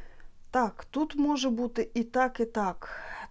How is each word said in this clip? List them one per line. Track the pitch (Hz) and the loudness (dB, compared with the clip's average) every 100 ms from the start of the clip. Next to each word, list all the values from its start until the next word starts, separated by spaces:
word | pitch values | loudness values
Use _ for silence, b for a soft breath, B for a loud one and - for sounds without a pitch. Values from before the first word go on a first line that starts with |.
| B B B B - | B B B B -2
Так, | 254 226 - - | 2 2 0 -4
тут | 269 311 285 | 0 0 2
може | 294 285 262 | 4 4 2
бути | 233 240 233 220 | 2 0 0 0
і | - | 0
так, | 233 254 254 - | 0 2 2 2
і | |
так. | 226 226 196 175 - B B B B | -2 0 0 -2 -8 B B B B